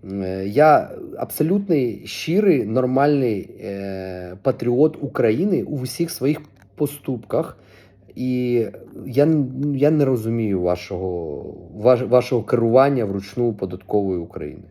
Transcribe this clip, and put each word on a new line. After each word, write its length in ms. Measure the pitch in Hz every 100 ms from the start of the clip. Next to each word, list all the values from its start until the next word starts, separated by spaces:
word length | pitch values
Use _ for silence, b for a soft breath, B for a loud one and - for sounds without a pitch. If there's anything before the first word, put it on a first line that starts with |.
| 95
Е, 360 | 98 95 95 98
я 420 | 110 156 135 - - - -
абсолютний, 840 | 139 - 156 202 202 156 123 98 -
щирий, 580 | - - 180 208 143
нормальний, 840 | 104 117 127 131 147 143 123 101 85 90
е, 720 | 98 98 98 95 95 90 90 92
патріот 560 | 135 - 117 120 156 156
України 640 | 139 - 113 117 202 170
у 140 | - 143
всіх 340 | 127 - 170
своїх 300 | - 131 151 - _ -
поступках. 840 | - 147 - - 123 - 127 165 - b b b b -
І 520 | - 127 127 123 120 104 - - - 135
я, 380 | 120 151 156 127 131 147
я 160 | 139 143
не 140 | 156
розумію 560 | 135 123 113 117 110 95
вашого, 840 | 87 90 - 92 92 87 80 69 76 - 87
ваш-, 340 | 101 110 120 98
вашого 340 | 123 117 120
керування 600 | 107 117 113 123 139 135
вручну 480 | 104 98 95 - 120
податкової 680 | 104 92 92 - 104 98 90
України. 460 | 85 - 76 82 98